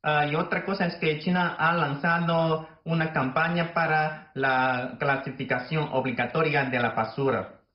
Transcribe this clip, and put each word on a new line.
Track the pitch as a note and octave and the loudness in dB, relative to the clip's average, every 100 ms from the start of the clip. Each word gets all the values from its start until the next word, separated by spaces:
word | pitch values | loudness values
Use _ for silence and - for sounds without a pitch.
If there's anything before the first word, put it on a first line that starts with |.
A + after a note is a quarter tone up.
Ah, | D3+ D3+ D3 | 2 2 2
y | D#3 | 0
otra | F3 F#3 - | -2 -4 -2
cosa | G3 F3 | -2 -2
es | - | 0
que | D#3+ D3+ | -2 0
China | F#3 F3+ F3 - | 0 2 0 2
ha | D#3+ | 2
lanzado | E3+ D3 C#3+ E3+ E3+ E3+ E3 E3 D#3+ - - | 2 0 0 0 2 2 2 2 0 -2 -14
una | - E3 D#3+ | -2 0 0
campaña | D#3 C3 D#3 E3 F3 E3+ | 0 0 0 0 0 0
para | - E3 D#3 D#3 D#3 - | 0 2 2 0 -4 -12
la | C3+ C3+ B2+ C3 B2+ B2+ - | -2 0 2 2 0 -4 -2
clasificación | C#3+ C3+ - - B2+ B2 - D#3 C#3+ | 0 0 -2 -8 -2 -2 0 -2 0
obligatoria | C3 B2+ A#2 A#2+ E3 D#3 D3 C3 | 0 0 -2 -2 0 2 2 0
de | B2+ | 0
la | A#2 | 0
basura. | A2+ A2 - C3+ A2+ F#2+ - _ | 0 -2 0 0 0 -2 -12 _